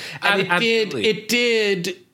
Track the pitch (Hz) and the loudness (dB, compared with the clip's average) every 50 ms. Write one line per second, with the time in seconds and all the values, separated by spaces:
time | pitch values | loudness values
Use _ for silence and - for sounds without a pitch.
0 | - - - - - - 202 196 190 - - 180 233 226 226 226 220 190 165 123 | -14 -14 -10 -4 0 0 2 2 2 2 2 2 2 2 2 2 0 -2 -2 0
1 | 143 220 214 214 - - 240 240 240 240 226 220 214 202 196 190 170 190 180 - | 0 0 0 0 -2 -2 0 0 2 2 2 2 2 0 0 -2 -2 -6 -8 -10
2 | - _ | -14 _